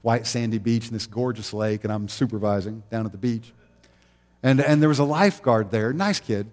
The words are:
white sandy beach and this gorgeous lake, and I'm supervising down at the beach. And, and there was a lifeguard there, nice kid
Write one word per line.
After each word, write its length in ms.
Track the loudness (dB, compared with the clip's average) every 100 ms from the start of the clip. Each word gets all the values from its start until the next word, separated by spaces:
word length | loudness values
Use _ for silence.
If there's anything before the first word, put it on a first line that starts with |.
white 260 | 2 2 0
sandy 300 | -4 -2 -2
beach 260 | 0 0 -2
and 100 | -8
this 120 | -8
gorgeous 460 | -4 -4 -4 -8
lake, 300 | -4 -2 -2
and 80 | -4
I'm 160 | -4 -6
supervising 760 | -2 -2 0 0 0 -2 -10 -8
down 140 | -6 -6
at 60 |
the 60 | -4
beach. 340 | -4 -4 -8 _ _ _ _ _ _ _ _ _
And, 160 | 2 4
and 220 | 4 4
there 80 | 4
was 100 | 4
a 60 | 2
lifeguard 680 | 4 2 2 2 2 2
there, 220 | 0 0
nice 260 | 0 -2 -2
kid 320 | -2 -4 -4